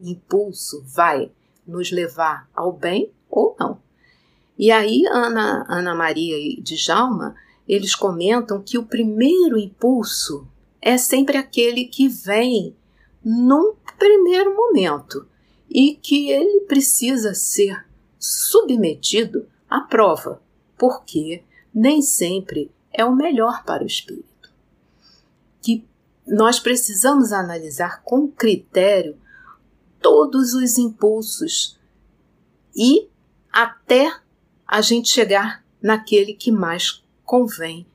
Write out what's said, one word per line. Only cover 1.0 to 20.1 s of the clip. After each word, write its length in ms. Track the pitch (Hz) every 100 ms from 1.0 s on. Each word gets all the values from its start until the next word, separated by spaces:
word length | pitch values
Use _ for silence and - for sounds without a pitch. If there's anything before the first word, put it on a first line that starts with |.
| 170 143 - _ _ _ -
nos 240 | 175 180
levar 560 | 180 170 160 160 143 -
ao 200 | - 175
bem 400 | 170 180 196 415 _ -
ou 260 | - 339 -
não. 220 | - - _ _ _ _ _ _ _ -
E 120 | 208
aí, 340 | 226 208 240 370
Ana, 580 | 247 233 226 214 202 -
Ana 260 | 175 180
Maria 420 | 170 160 156 170 156
e 240 | 151 -
Djalma, 760 | - 160 - 175 254 196 151 - _ _ -
eles 280 | 196 196
comentam 680 | - 196 175 180 240 233 202
que 160 | 196 247
o 80 |
primeiro 720 | 226 220 226 214 262 370 339 226
impulso 920 | 196 - 233 254 208 - - 143 131 _ _ -
é 160 | - 247
sempre 400 | - 262 277 277
aquele 480 | 269 - 233 247 247
que 220 | - 269
vem 680 | 190 185 208 247 233 170 - _ _ _ _
num 500 | 220 226 247 285 392 440 - -
primeiro 560 | 403 415 349 370 392
momento 720 | 392 480 311 180 147 - 135 - _ _ _ -
e 240 | - 277
que 360 | 294 - 285 285
ele 300 | 277 349 403 403
precisa 680 | 277 269 - 240 262 214
ser 520 | 190 - - 202 190 - _ _ _
submetido 1300 | - - - 427 403 247 180 147 - 202 226 - - _ -
à 120 | 269
prova, 640 | - 233 202